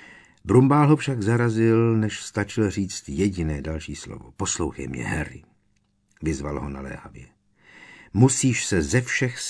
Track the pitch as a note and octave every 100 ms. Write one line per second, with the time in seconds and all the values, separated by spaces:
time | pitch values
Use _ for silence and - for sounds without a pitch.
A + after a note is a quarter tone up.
0 | - - - _ F2 A2+ C3+ D3 D3 D3+
1 | - B2 G2+ A#2+ A#2+ A2 A2+ A2+ A#2 A2+
2 | G#2+ - - - G2+ - G#2 F#2+ G2 -
3 | - C#2+ G2+ F2+ D#2+ D2 - D#2 D2+ D2
4 | - A#1+ - - F#2+ - D2+ B1+ C2 C2
5 | A#1 E2 D2 - - _ _ _ _ _
6 | _ _ D#2 C#2 C#2+ C#2+ C#2+ C2+ C2+ -
7 | C#2 - - _ _ _ _ - - -
8 | - G2 C3 - C3 A#2 - F#2 C#2+ A#2
9 | B2 - B2+ - -